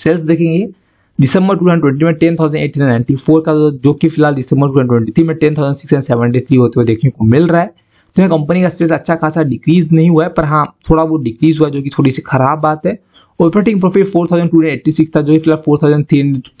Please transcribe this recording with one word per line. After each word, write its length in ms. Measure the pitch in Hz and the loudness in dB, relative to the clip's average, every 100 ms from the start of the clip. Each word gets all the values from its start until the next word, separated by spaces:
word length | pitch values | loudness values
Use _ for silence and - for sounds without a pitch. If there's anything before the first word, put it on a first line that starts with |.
| 156 170 156 165 165 165 226 - _ _ _ - | 0 0 0 0 0 0 -4 -8 _ _ _ -2
December 380 | 135 185 190 185 | 2 2 0 0
टू 100 | 180 | 2
थाउजेंड 160 | 170 | 2
ट्वेंटी 220 | 147 139 | 0 0
में 100 | 165 | -2
टेन 220 | 160 165 165 | 0 0 0
थाउजेंड 260 | 156 151 | -2 -2
एट 140 | 147 139 | -4 -2
हंड्रेड 140 | 139 | 0
नाइंटी 260 | 117 123 135 | 0 -2 -2
फ़ोर 240 | - 160 | 0 0
का, 140 | 160 | 2
जो 380 | 151 151 135 135 | 0 0 0 -2
कि 140 | 143 160 | 0 -2
फिलहाल 260 | 156 151 | 0 -2
दिसंबर 340 | 135 123 139 143 | -2 -2 0 0
टू 60 | |
थाउजेंड 140 | 135 127 | 0 0
ट्वेंटी 240 | 120 110 | 0 0
थ्री 120 | 165 | 0
में 120 | 165 156 | -2 0
टेन 180 | 151 | -2
थाउजेंड 220 | 151 139 139 | 0 -4 -4
सिक्स 160 | - | -2
हंड्रेड 140 | 143 131 | -2 -2
सेवेंटी 340 | 120 120 123 | -2 0 -2
थ्री 160 | - 127 | 0 2
होते 240 | 120 123 | 2 2
हुए 60 | 113 | 0
देखने 240 | 110 135 | 0 -2
को 140 | - 110 | 0 2
मिल 200 | 135 170 | 2 2
रहा 160 | 170 | 0
है। 120 | 190 _ _ _ _ - | -2 _ _ _ _ 0
तो 60 | |
यहाँ 80 | 185 | 2
company 320 | 160 147 180 | 0 0 0
का 60 | 180 | 0
sales 240 | 165 165 | 0 -2
अच्छा 220 | 156 - 165 | -2 -2 -2
खासा 260 | 156 160 | -2 -2
decrease 500 | 147 123 - 175 156 | -2 -2 0 2 2
नहीं 160 | 160 170 | 2 4
हुआ 140 | 160 | 2
है, 60 | 180 | 0
पर 140 | 175 | -2
हाँ, 200 | 151 151 147 _ - | -2 -2 -4 _ -2
थोड़ा 120 | 160 | 0
वो 140 | 160 156 | 0 -2
decrease 400 | 123 110 156 151 | -4 -2 0 2
हुआ, 80 | 147 | 0
जो 140 | 139 | -2
कि 80 | 139 | -6
थोड़ी 200 | - 135 | -2 -2
सी 120 | 127 | -2
खराब 380 | - 131 131 156 | -4 -2 0 0
बात 260 | 151 156 180 | -2 -2 -4
है। 120 | 220 _ _ _ - | -6 _ _ _ -2
Operating 400 | 170 208 202 196 | 0 2 0 0
profit 260 | 185 196 196 | 0 0 0
four 200 | 175 170 | 0 0
thousand 240 | 175 170 | 0 0
टू 60 | 165 | 0
हंड्रेड 180 | 160 | 0
एटी 180 | 131 156 | -2 -4
सिक्स 180 | 156 156 156 | -2 0 0
था, 40 | |
जो 120 | 147 | 0
कि 60 | 156 | 0
फिलहाल 240 | 160 156 | 2 -2
फ़ोर 160 | 151 147 | 0 0
थाउजेंड 220 | 151 147 147 | 2 0 0
थ्री 140 | 143 | 0
हंड्रेड 280 | 143 135 - - | 0 -4 -8 -6